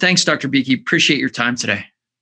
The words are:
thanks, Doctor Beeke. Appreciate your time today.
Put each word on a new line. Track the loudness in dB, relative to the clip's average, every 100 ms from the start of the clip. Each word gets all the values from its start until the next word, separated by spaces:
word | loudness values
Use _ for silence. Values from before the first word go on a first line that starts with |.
thanks, | 0 2
Doctor | 0 -2 0
Beeke. | 0 0 -2
Appreciate | 0 2 2 0
your | -2
time | -2 -2
today. | -2 -2 -4 -6 _ _ _